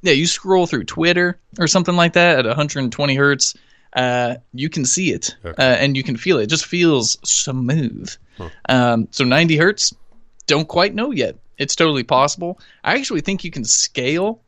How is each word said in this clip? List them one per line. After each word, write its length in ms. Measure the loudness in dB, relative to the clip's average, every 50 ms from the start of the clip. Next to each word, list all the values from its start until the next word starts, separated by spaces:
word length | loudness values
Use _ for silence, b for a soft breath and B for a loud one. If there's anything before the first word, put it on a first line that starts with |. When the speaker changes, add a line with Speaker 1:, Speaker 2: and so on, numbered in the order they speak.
| 4
Speaker 1:
yeah, 100 | 4 2
you 120 | 4 2
scroll 380 | 0 -2 -4 0 2 2 2 2
through 160 | 2 -2 -6 -6
Twitter 520 | -6 -6 -2 0 2 2 2 0 0 -2 -6 _ _ -6 -2
or 80 | -2
something 280 | 2 2 2 0 2 2
like 180 | 2 2 2 4
that 260 | 4 4 4 4 2
at 60 | 2
a 60 | 0 0
hundred 360 | 0 -2 -4 -2 -4 -4 -4
twenty 240 | -4 -2 -2 0 2
hertz, 400 | 2 2 2 2 0 -2 -4 -4 b b b b b b b -4
uh, 420 | -2 0 0 0 0 -2 -2 -4 -8 _ _ -10
you 160 | -8 -6 -4
can 160 | -4 -2 -2
see 260 | -2 -2 0 0 -2
it, 240 | -2 -2 -6 -10 -10 _ -14
Speaker 2:
Okay. 120 | -12 -4
Speaker 1:
uh, 180 | 0 2 2 2
and 220 | 2 2 0 0
you 60 | -2 -4
can 140 | -4 -6
feel 200 | -4 0 0 0
it. 60 | 0 2
It 40 | 0
just 160 | -2 -2 -2
feels 500 | -4 0 2 4 4 4 4 2 -2 -4 -6 -4
smooth. 880 | -2 -2 -2 -2 -4 -4 -4 -2 0 0 0 -2 -4 -6 -8 -14 -14 -16 -16 B B B
Speaker 2:
Huh. 120 | B -14 B B B B 2
Speaker 1:
Um, 380 | 2 4 4 4 2 2 0 -4
so 140 | -2 -2 2
ninety 340 | 4 4 4 4 4 4
hertz, 340 | 4 4 2 2 0 -4 -4 -4 -8 -20 -20 -20 -20 -20 -20 _ -14 -2
don't 220 | 0 0 0 0
quite 260 | 0 0 0 0 2 0
know 160 | -4 -4 -4
yet. 260 | -2 -2 -2 -2 -4 -8 -20 -20 -8
It's 180 | -8 -6 -6 0
totally 280 | 0 0 0 2 -2 -2
possible. 560 | 0 2 2 2 0 -2 -6 -8 -10 -10 b b b b b b
I 100 | -2 -2
actually 260 | -2 -2 -2 -4 -4
think 220 | -4 -4 -6 -6 -8
you 60 | -10
can 140 | -8 -8 -4
scale 760 | -2 0 -2 -2 -2 _ -4 -2 -2 -2 0 -2 -4 -4 -8 _